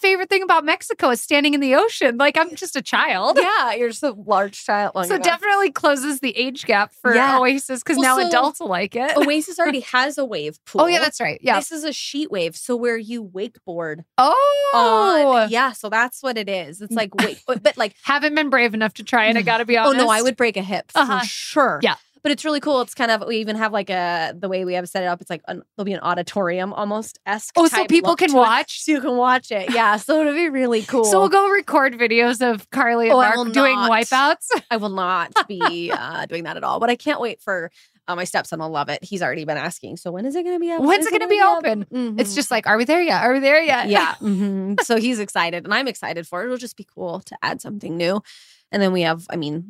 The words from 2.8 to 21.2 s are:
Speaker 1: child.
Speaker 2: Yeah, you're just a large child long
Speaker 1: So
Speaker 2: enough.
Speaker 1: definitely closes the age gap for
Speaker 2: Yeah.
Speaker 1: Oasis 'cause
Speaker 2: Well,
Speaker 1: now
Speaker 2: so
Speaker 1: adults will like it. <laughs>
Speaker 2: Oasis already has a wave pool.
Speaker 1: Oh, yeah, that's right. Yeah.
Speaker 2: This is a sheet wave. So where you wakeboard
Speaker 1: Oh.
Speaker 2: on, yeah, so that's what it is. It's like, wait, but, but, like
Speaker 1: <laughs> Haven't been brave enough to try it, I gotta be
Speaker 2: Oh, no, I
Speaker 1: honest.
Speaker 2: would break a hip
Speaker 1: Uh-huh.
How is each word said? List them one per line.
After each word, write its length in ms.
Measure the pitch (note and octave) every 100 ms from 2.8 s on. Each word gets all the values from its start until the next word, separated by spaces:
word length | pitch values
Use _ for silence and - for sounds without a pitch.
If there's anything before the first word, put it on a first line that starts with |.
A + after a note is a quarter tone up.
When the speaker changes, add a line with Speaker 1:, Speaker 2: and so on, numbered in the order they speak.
Speaker 1:
child. 560 | - A3+ D4 F#3 A#3 E4+
Speaker 2:
Yeah, 340 | F4+ G#4 B3+
you're 160 | G#3+ A#3+
just 120 | G#3+
a 80 | D4
large 540 | G#3 G3+ G3 G3+ -
child 320 | - G#3 G3+ F#3+
long 80 |
Speaker 1:
So 100 | F3
Speaker 2:
enough. 100 | F#4+
Speaker 1:
definitely 460 | E4+ E4+ G#4 G4+ G4
closes 480 | - D#4 C#4 C#4+ C4+
the 180 | C4 -
age 280 | C4 B3+ -
gap 260 | G#3 G#3
for 220 | _ B3+
Speaker 2:
Yeah. 240 | A#3 C4+ C4
Speaker 1:
Oasis 460 | B3+ C4+ - B3+
'cause 120 | - C4+
Speaker 2:
Well, 60 |
Speaker 1:
now 180 | C4 C4
Speaker 2:
so 60 | F4
Speaker 1:
adults 320 | B3 C#4 -
will 80 | D#4+
like 300 | F3+ G3 A#3
it. 200 | C4+ D4
<laughs> 0 |
Speaker 2:
Oasis 440 | C#4+ D4+ D4+ F4
already 200 | E4+ C#4+
has 360 | - B3+ C#4 C#4+
a 60 |
wave 340 | C4 F3+ D3 -
pool. 160 | - G#3
Speaker 1:
Oh, 40 | E4
yeah, 100 | E4+
that's 220 | D#4 -
right. 180 | G#3 -
Yeah. 140 | B3+
Speaker 2:
This 160 | G#3 C#4
is 140 | D#4+
a 80 | D#4
sheet 360 | - - C#4+ D#4
wave. 240 | G3 E3 -
So 180 | -
where 220 | A#3+ A#3+ A3+
you 240 | G#3+ A#3+
wakeboard 800 | G3 F#3 A#3 - - E3+ E3 D#3 - -
Speaker 1:
Oh. 1160 | C4+ A#4+ C#5+ C#5+ C#5 A#4+ A#4 A4 G4+ D#4+ C#4 B3
Speaker 2:
on, 60 | A3
yeah, 200 | A3+ C4+
so 180 | A3+ G#3
that's 360 | A3 B3 -
what 120 | C4 A3+
it 120 | G3+
is. 320 | F#3+ D3 F3
It's 140 | G#3 A3+
like, 180 | G#3
wait, 240 | G3+ G#3 - -
but, 160 | A3+
but, 140 | D4 C4+
like 180 | A3 -
Speaker 1:
<laughs> 40 |
Haven't 320 | - C#4+ D4
been 160 | D4+ D4
brave 240 | B3+ A#3+
enough 200 | A3 A3
to 100 | -
try 220 | G#3 A#3+ A3
it, 100 | A3+
I 60 |
gotta 220 | G3+ A3+
be 140 | A#3 A#3
Speaker 2:
Oh, 140 | C#4
no, 160 | C4+ A#3
I 60 |
Speaker 1:
honest. 100 | A3
Speaker 2:
would 120 | B3+ B3
break 200 | A#3+ G3
a 60 |
hip 280 | F#3+ F#3 - D#4+
Speaker 1:
Uh-huh. 240 | C4+ C4